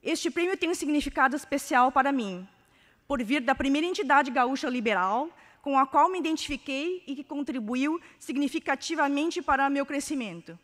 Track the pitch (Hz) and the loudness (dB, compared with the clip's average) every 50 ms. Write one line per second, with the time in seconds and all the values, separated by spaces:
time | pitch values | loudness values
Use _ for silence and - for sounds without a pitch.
0 | _ 370 330 - - 339 247 339 339 359 392 - - 320 349 - - 285 302 294 | _ -2 -4 -2 -2 -4 -2 0 0 0 0 -2 0 -2 -2 -2 -2 0 0 0
1 | - 285 - 330 269 269 247 302 - - - 269 - - 311 254 247 254 247 277 | 0 -2 2 2 2 4 2 0 -4 -4 -4 -4 -4 2 4 4 4 6 4 2
2 | 262 269 277 269 226 202 185 180 185 190 _ _ _ _ _ _ _ _ _ _ | 2 2 2 0 -2 -4 -6 -8 -12 -16 _ _ _ _ _ _ _ _ _ _
3 | _ _ 285 262 247 196 269 302 247 240 269 262 269 277 277 294 311 349 370 - | _ _ -4 -4 0 0 0 0 2 0 0 2 2 0 2 2 2 0 -2 -2
4 | 415 254 294 277 294 269 247 269 247 240 269 262 - 262 254 247 220 226 214 185 | 2 4 4 4 4 4 2 0 2 2 0 -2 -2 -2 -2 -2 0 0 2 2
5 | 180 190 202 240 285 330 - - - - _ _ _ 285 277 269 269 269 - 302 | 2 2 0 0 -2 -4 -8 -18 -20 -20 _ _ _ 0 2 2 2 4 4 4
6 | 294 349 381 370 294 320 320 302 - - 294 - - - 269 269 294 349 370 359 | 4 4 2 0 -2 -2 -2 -2 -4 -6 -8 -8 -6 -6 -6 -4 -4 -4 -6 -6
7 | - - 277 262 285 _ 302 285 285 - 233 262 220 208 247 254 269 294 320 339 | -8 -10 -10 -10 -10 _ -8 -6 -6 -4 -4 -6 -4 -4 -2 0 0 0 0 -2
8 | - - - _ - - 277 262 285 269 - 320 - - 285 262 - - 330 302 | -4 -12 -20 _ -12 -6 -2 -2 -2 0 -2 -4 -2 -2 -2 -2 -2 -6 0 0
9 | 294 277 285 285 302 339 - 349 - - 285 262 269 277 277 277 277 277 294 277 | 2 2 2 0 0 0 -2 -4 0 0 2 2 4 2 2 0 -2 -2 -4 -6
10 | 294 - 311 269 240 208 170 170 165 - 165 175 | -4 -4 -6 -6 -6 -8 -10 -12 -14 -16 -20 -20